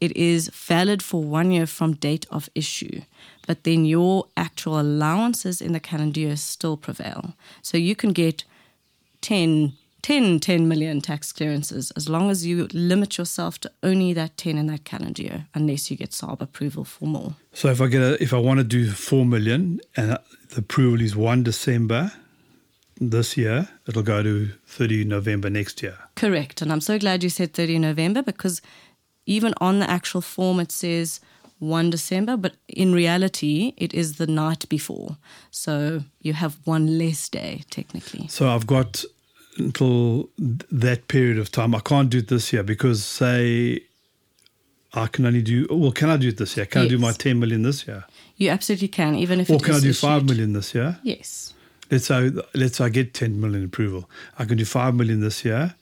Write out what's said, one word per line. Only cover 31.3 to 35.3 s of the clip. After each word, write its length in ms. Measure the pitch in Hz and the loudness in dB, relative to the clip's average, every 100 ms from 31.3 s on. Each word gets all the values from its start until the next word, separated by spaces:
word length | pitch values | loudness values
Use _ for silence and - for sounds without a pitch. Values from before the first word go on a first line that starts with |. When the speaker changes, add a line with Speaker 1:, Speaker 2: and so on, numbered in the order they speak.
| _ _ - | _ _ -8
Speaker 1:
one 320 | 156 165 170 | -2 0 0
December, 460 | 165 - 185 214 254 | 0 -2 -2 -2 -2
but 180 | 180 - - | -4 -6 -8
in 240 | - 185 | 0 4
reality, 800 | 175 170 180 190 - 151 151 240 - | 4 4 2 0 0 0 0 -2 -4
it 160 | 170 | -4
is 240 | - 156 147 | -2 -4 -2
the 100 | 160 | 0
night 400 | 156 156 160 - | 0 0 -2 -4
before. 500 | 151 - 50 - 151 - | -4 -4 -10 -10 -14 -18